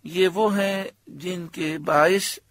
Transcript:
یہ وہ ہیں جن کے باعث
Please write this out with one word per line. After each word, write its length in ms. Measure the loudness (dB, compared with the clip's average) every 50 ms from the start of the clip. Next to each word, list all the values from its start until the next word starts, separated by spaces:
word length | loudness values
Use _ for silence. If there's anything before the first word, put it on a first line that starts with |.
| _
یہ 240 | -6 0 2 2 2
وہ 300 | 2 2 2 2 2 2
ہیں 260 | 0 0 -2 -4 -6 -8 -12 _ _
جن 420 | -20 -18 -12 -8 -8 -8 -8 -8 -10
کے 300 | -8 -6 -4 -4 -4 -4
باعث 600 | -2 2 4 4 6 6 4 2 0 -2 -8 -10 _ _